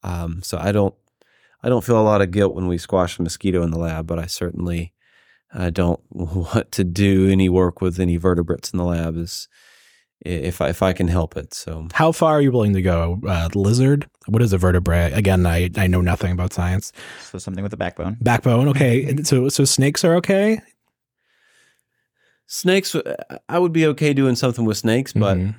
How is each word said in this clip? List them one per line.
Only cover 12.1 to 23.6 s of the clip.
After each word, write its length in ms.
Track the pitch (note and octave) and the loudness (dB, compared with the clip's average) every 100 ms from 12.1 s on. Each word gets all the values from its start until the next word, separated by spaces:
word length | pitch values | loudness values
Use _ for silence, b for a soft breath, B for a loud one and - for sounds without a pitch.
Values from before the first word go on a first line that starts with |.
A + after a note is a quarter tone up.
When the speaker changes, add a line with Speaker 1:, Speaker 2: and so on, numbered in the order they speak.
Speaker 2:
far 220 | D#3+ E3 | 2 2
are 80 | D3+ | 4
you 100 | C#3+ | 2
willing 220 | B2 G#2 | 4 2
to 80 | F#2+ | 2
go? 400 | F#2 E2+ E2 F2+ - | 2 2 0 -2 -2
Uh, 220 | F2+ E2+ G2 | -2 -2 0
lizard? 520 | G2 A#2 C3 C#3+ - _ - | 2 4 4 2 -2 _ -2
What 140 | A2 | 0
is 100 | A#2 | 2
a 60 | F#2+ | 4
vertebrae? 540 | F2+ F2+ F2+ E2+ E2+ | 4 2 2 2 2
Again, 320 | C#2 G2 F#2+ F2 | 0 2 4 4
I, 240 | E2+ F2+ F2 | 2 0 0
I 100 | F#2+ | 2
know 140 | F2+ | 2
nothing 320 | F2+ E2+ F#2 | 2 0 -2
about 180 | F2+ F2+ | -2 -4
science. 380 | - F2 F#2+ - B B B B | -2 -2 -2 -4 B B B B
Speaker 3:
So 60 | F#2 | -14
something 260 | G2 F#2 | -10 -8
with 80 | G2 | -8
a 40 | G#2+ | -6
backbone. 400 | F2+ - E2+ A2+ | -8 -6 -8 -2
Speaker 2:
Backbone. 480 | A2+ A#2 C3+ A#2 C#3 | 0 2 2 2 2
Okay. 380 | C#3 C3 A#2+ C#3 | 2 2 2 0
Speaker 3:
<laughs> 40 | |
Speaker 2:
And 160 | C#3 D3 | -4 0
so, 220 | C3 C3 | 2 0
so 140 | - | 0
snakes 400 | C3+ - C3+ C#3+ | 0 2 0 2
are 120 | F3 E3+ | 2 0
okay? 440 | - G3 G#3 A3 - _ _ _ _ _ _ _ _ _ _ _ _ _ _ _ _ _ _ | 2 0 2 0 -6 _ _ _ _ _ _ _ _ _ _ _ _ _ _ _ _ _ _
Speaker 1:
Snakes, 480 | - F3+ F#3+ F#3+ | -4 0 0 0
uh, 220 | D#3 - - - - _ | -6 -6 -10 -12 -18 _
I 80 | |
would 120 | E3+ | 0